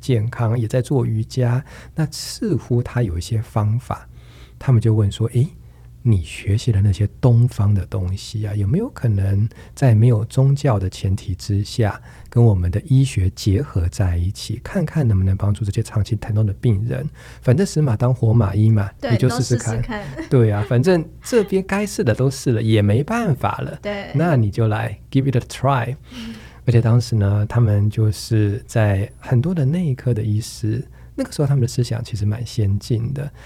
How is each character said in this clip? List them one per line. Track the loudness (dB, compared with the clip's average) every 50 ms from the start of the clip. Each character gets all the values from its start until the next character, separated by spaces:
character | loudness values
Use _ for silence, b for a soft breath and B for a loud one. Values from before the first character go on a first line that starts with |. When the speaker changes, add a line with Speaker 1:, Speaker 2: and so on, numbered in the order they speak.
Speaker 1:
健 | -2 0 0 0 0 -2
康， | -2 -2 -2 0 0 -2
也 | -2
在 | -2 -2 -2
做 | 0 0 0 0 0
瑜 | 0 -2 -2
伽。 | -4 -4 -2 -2 0 0 0 -2 B B B B B B B
那 | -4 -4 -4
似 | -4 -10 -12 -12 -10 -6 -4 -2 -2
乎 | -2 -2 -2 -2 -2
他 | -2 -2 -2 -2
有 | -2 -2 -2 -6
一 |
些 | -4 -4 -4 -4
方 | -4 -2 -2 -2 0 0 0 -2
法。” | -4 -6 -8 -10 -12 B B B B B B B B B B -6
他 | 0 2
们 | 2 4
就 | 4 2 2
问 | 2 2 0
说 | 0 -2 -4 -2 0
，“诶， | 0 0 -2 -4 B B B B B B B B -4
你 | 0 2 2 2
学 | 0 -4 -10 -8 -4 -2 -2 0
习 | 0 0
的 | 0 2
那 | 2 2
些 | 2 0 -2 -4 -2 0
东 | 2 4 6 6 4
方 | 4 2 0 2 2
的 | 2 0 0
东 | -4 -6 -6 -4 -4 -6
西 | -6 -8 -10 -8 -6 -6
啊， | -4 -4
有 | -2 0
没 | 0 0 0
有 | -2 -4
可 | -4 -2 -2
能 | 0 0 2 0 0 0 0 0 -2 B B B B B
在 | 2 4 4 6
没 | 6 6 6
有 | 4 2 0
宗 | 0 0 2 4 4 2
教 | 2 2 0 0
的 | 0 0 -4
前 | -4 -4 -2 -2 -2
提 | -2 -4 -6 -8
之 | -6 -4 -2 -2 -2
下， | -2 -2 -2 -2 0 0 -2 B B B B B B B
跟 | 2 4
我 | 6 6
们 | 6 4 2 0
的 | -2 -2 0
医 | 2 4 4 4
学 | 2 0 0 0 0
结 | -2 -2 0 2 2 2
合 | 0 -2 -2 -2 -2 -2
在 | -2 0 0 0 0
一 | 0 0 -2
起， | -4 -6 -8 -8 -8 -8 -10
看 | -6 -4 -2 -2
看 | -2 0 0 2
能 | 2 2
不 | 2
能 | 2 2 0
帮 | 0 0 -2 -2
助 | 0 -2
这 | -2
些 | -2 -2
长 | -4 -2 -2 -2
期 | -2 -2 -4
疼 | -4 -4 -2 0
痛 | 0 0
的 | 0 0
病 | 0 0 0 2 2 0
人？ | -4 -4 -6 -6 -8 B B B B B B
反 | 0 2 2
正 | 2 2
死 | 0 0 0
马 | 0 0 0
当 | 0 0 0
活 | 0 2 2 4 4
马 | 4 2 2 2
医 | 2 4 4
嘛， | 4 2 0 -2 -6 -8
Speaker 2:
对， | -2 -2
Speaker 1:
你 | 0 2
就 | 2 2
试 | 2 0
试 | 0 0 -2
看。” | -2 -2 -2 -4 -4
Speaker 2:
都 |
试 |
试 | -4 -6
看。 | -6 -8 -10 -10 -12 -12 -4 0
Speaker 1:
对 | 2 4 4 4
啊， | 2 0 -2 0
反 | 0 2
正 | 4 4 2 2 0 -4 -10 -16
这 | -6 0 0 0 2
边 | 2 0 -2
该 | -2 -2 -2 -2 -2
试 | -4 -4 -2
的 | 0 0
都 | 0 2 0 0
试 | -2 -2 -2 0
了， | 0 0
也 | 2 2 2 4
没 | 4 4 2 2 0
办 | 0 -2 -2 0 0
法 | 0 0 -2 -4 -4 -4
了。 | -8 -10 -10 -10
Speaker 2:
对。 | -8 -8 -8 -8 -8 -6 -2
Speaker 1:
那 | 0 0 2 2
你 | 2 2 0
就 | 0 0 0
来 | 0 0 -2 -4 -6 -8 -10 -10 -4
give | -2 0 0 0
it | 0
a | -2
try。 | -2 -4 -6 -2 0 0 0 0 -2 -4 -6 -10 B B
Speaker 2:
嗯。 | -16 -14 -12 -12 -14 B B B B B B
Speaker 1:
而 | 2
且 | 2 4
当 | 4 4 2 2
时 | 2 0 0
呢， | 0 2 2 2 0 0
他 | 0 0 2
们 | 2 4 4 2 2 0
就 | 0 2 0 0
是 | 0 -2 -4 0 0 2 2 2 0 -4 -6
在 | -4 0 2 2 2 2 0 -2 -4 -8 -14
很 | -4 0 0 2
多 | 2 2 0
的 | 0 0
内 | 0 0 0 0 -2 -2
科 | -2 -2 -2 0
的 | 0
医 | 0 0 -2 -2
师， | -4 -6 -8 -6 -4 -4 -2 -4 -6 B B B B B B
那 | -8 -8
个 | -6
时 | -2 -2
候 | 0 2
他 | 2
们 | 2
的 | 0
思 | 0 0 -2
想 | -2 -2 -4 -6 -6
其 | -6 -6
实 | -2 -2
蛮 | -2 -2 -4 -6
先 | -6 -2 -2 0 0 0 -2
进 | -2 -2 -2 -2 -2 -4
的。 | -6 -6 -8 -10 B B B